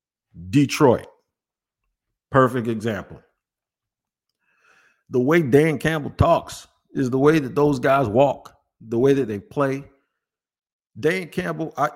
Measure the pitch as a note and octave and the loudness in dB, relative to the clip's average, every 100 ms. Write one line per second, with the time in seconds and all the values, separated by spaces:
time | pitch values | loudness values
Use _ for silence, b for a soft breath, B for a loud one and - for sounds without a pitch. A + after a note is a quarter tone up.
0 | _ _ _ E2+ F2+ B2+ C#3 - C#3+ F#2+ | _ _ _ -20 -2 0 0 2 2 2
1 | - _ _ _ _ _ _ _ _ _ | -2 _ _ _ _ _ _ _ _ _
2 | _ _ _ C3+ B2+ B2+ A#2 A2+ A2+ G2 | _ _ _ 2 2 0 -4 -6 -6 -8
3 | - - _ _ _ _ _ _ _ _ | -10 -20 _ _ _ _ _ _ _ _
4 | _ _ _ _ b b b b b b | _ _ _ _ b b b b b b
5 | - B2+ B2+ E3+ C#3+ C#3 D#3+ D3 D3+ D#3+ | -6 -2 2 0 4 2 2 -2 -4 -4
6 | B2+ - E3 D#3+ - - - _ _ - | -4 0 2 2 -2 -16 -20 _ _ -6
7 | C3 C3 D3 D#3+ B2+ C#3+ D3 C3+ C#3 C#3 | -2 2 4 2 0 0 0 2 0 0
8 | A#2 A2+ C#3+ - - _ _ _ A2+ A#2 | 2 2 2 0 -12 _ _ _ -6 0
9 | C#3 C#3 A2+ G2+ - - C#3 C3+ - _ | 2 2 -2 -6 -8 -4 -4 -4 -12 _
10 | _ _ _ _ _ _ _ _ _ A2 | _ _ _ _ _ _ _ _ _ -4
11 | C#3 F#3 D#3+ - F3+ - D#3+ - C#3+ | -4 -2 -6 -8 -6 -6 -8 -4 -6